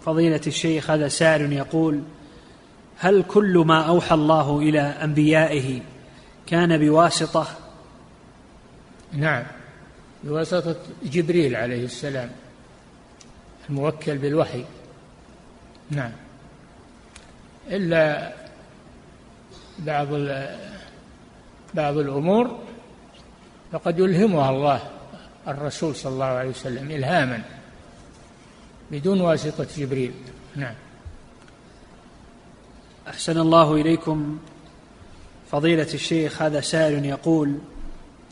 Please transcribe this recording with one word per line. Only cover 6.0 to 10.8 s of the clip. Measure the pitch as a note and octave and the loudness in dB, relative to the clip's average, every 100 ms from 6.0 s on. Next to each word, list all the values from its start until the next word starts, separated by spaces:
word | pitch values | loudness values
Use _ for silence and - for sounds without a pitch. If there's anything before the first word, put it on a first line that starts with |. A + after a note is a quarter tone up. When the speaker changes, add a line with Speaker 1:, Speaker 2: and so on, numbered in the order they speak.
| - - - - - | -20 -20 -20 -16 -2
Speaker 1:
كان | E3+ F3 D#3+ | 2 4 4
بواسطة؟ | D3 D#3 E3+ - D#3+ E3 D3+ - - - - - - - - - - - - - - - - | 6 6 6 2 -2 -2 -4 -8 -20 -20 -20 -20 -20 -20 -20 -20 -20 -20 -20 -20 -20 -20 -12
Speaker 2:
نعم، | C#3+ D#3 C3+ A#2+ - - - - - - - | -4 -2 -2 -6 -16 -20 -20 -20 -20 -20 -16
بواسطة | C#3+ D3+ D#3+ F3+ E3 D#3+ | -6 -4 -2 -2 -2 -6